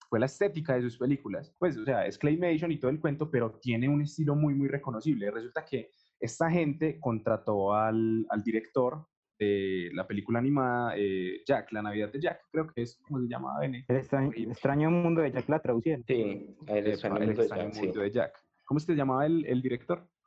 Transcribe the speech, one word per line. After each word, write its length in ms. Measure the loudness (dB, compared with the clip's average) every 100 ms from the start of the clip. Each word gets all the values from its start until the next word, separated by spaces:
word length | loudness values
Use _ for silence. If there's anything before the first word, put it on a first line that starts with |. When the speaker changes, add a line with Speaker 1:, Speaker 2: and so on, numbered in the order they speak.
| -4
Speaker 1:
fue 100 | 0
la 80 | 0
estética 480 | 2 0 0 0 0
de 80 |
sus 140 | 0 -2
películas. 580 | 0 0 -2 -8 -8 _
Pues, 180 | -2 0
o 60 |
sea, 220 | 0 2 0
es 120 | 0
claymation 540 | 0 2 2 2 0
y 80 | 0
todo 120 | 0
el 80 | 0
cuento, 320 | -2 -2 -2
pero 280 | 0 0 -2
tiene 300 | -2 0 2
un 120 | 2
estilo 320 | 0 0 0 2
muy, 180 | 2
muy 140 | 2 0
reconocible. 640 | -2 -4 -4 -2 0 -2
Resulta 340 | -4 -8 -10 -6
que 240 | -6 -8 _ _ _
esta 300 | -8 0 2
gente 480 | 4 2 0 -2 -2
contrató 760 | -2 -2 0 -2 0 0 2
al, 520 | 2 2 2 2 0 0
al 140 | -4
director 640 | -2 -4 -2 0 0 -2 -12 _ _ _
de 500 | 0 2 0 -2 -4
la 140 | -6 -4
película 320 | -4 -2 0
animada, 540 | 2 2 2 0 -2 0
eh, 440 | 0 0 -2 -6 0
Jack, 260 | 0 0
La 100 | -6
Navidad 300 | -4 -2 -4
de 80 | -2
Jack, 220 | -4 -4 _
creo 160 | -4 -4
que 160 | -6
es 140 | -8 -10 -6
como 140 | -4
se 60 | -4
llamaba, 320 | -4 -6 -4
Bene. 240 | -4 -4 0
Speaker 2:
El 100 | 0
extraño, 300 | 0 0 0
Speaker 1:
Corrígeme. 260 | -2 -6
Speaker 2:
extraño 360 | -2 0 2 4
mundo 300 | 4 4 2
de 100 | 2
Jack 180 | 0 0
la 100 | 0
traducieron. 440 | 2 0 0 -2 0
Speaker 3:
Sí, 480 | 0 0 -4 -10 -16 -2
El 100 | 0
Speaker 1:
Epa, 120 | 0
Speaker 3:
extraño 280 | 0 -2 0
Speaker 1:
El 80 | 2
Speaker 3:
mundo 140 | 2
de 60 | 2
Speaker 1:
extraño 220 | 0 -4
Speaker 3:
Jack, 40 | -2
Speaker 1:
mundo 100 | -2
Speaker 3:
sí. 60 | 0
Speaker 1:
de 120 | 0
Jack. 280 | 0 -2 -6 _ _ -2
¿Cómo 120 | 0
es 60 | 2
que 80 |
se 40 | 2
llamaba 280 | 2 2 4
el, 200 | 2 2
el 160 | 0
director? 460 | 0 -2 -2 -4 -6 _